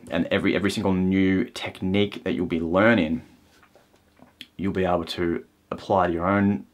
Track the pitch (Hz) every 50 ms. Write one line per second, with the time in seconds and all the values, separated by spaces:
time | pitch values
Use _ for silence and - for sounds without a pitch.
0 | - - - 87 82 - 92 98 87 101 - - 95 98 - 110 101 98 95 92
1 | 92 92 95 95 95 95 95 95 - - - - - 110 - - 98 95 92 101
2 | 104 101 - - - 92 87 - 90 85 85 82 82 82 85 95 104 117 117 104
3 | 82 78 82 80 - - - _ _ _ _ _ _ _ _ _ _ _ _ _
4 | _ _ _ _ - - _ - - - _ - 87 98 90 95 92 87 90 87
5 | 82 - - - 87 85 85 - - - _ _ _ - - - - - 104 95
6 | 90 87 82 85 85 92 101 101 101 98 101 98 - -